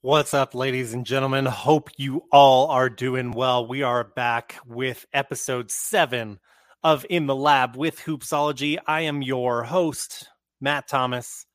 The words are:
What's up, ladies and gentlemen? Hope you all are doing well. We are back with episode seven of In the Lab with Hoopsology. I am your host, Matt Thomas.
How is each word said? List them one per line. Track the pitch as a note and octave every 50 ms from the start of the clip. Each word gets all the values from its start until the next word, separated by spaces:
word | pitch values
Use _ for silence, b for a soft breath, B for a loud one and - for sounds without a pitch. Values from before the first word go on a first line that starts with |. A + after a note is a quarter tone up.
| - B2+
What's | D3 D3+ C#3+ - -
up, | C#3 C3+ - -
ladies | B2 C3 C3+ B2+ B2+ B2+ A2+ A2+
and | B2 B2
gentlemen? | - B2+ C3+ C3+ C3+ C3 C3+ C3+
Hope | C3 A#2+ - - C#3+ D#3 D3+ D3+ - -
you | - C#3 C#3 C3 D#3 - _
all | - C#3+ C#3 C3+ C3 B2+ C#3 D#3
are | C#3+ B2+ B2+ B2+
doing | A2+ - B2+ C3 B2+ B2+ B2 B2
well. | A2 A2+ C3 B2+ B2 B2 A#2+
We | A2+ B2+ C#3 C#3
are | B2+ B2 A#2+ A#2
back | G2+ _ - B2 A#2+ A#2 A#2 - - - - -
with | B2 A#2 A#2+ C3 C3 B2 - - _ -
episode | C#3 C#3 _ C#3+ - - - C3 B2 B2 -
seven | - - - - A3 G3 E3 B2+ B2+ A#2+ A2+ G#2+ G2+ F#2 b b b b b b b b -
of | E3 D#3 C#3 - -
In | F3+ F3 D3+
the | C#3 C3+
Lab | C3 C#3 D3 C#3+ C3+ B2 A2+ A#2
with | B2+ D3+ E3 - -
Hoopsology. | - D#3+ D#3 C3+ - - D#3+ D3 D3 D3 D3 B2 C#3+ D3 D3+ F3+ -
I | - D#3 D#3
am | E3 D#3 D3 D3
your | C3+ B2+ C3+ B2+ B2 B2 A#2+ A#2 A#2
host, | A#2 E3 F#3 F3 D#3+ C#3 - - - - - - - _ _ _ _ _ _
Matt | C3+ C#3 D3 C#3 -
Thomas. | - - C3+ B2+ B2+ B2 B2 A#2 - - - - _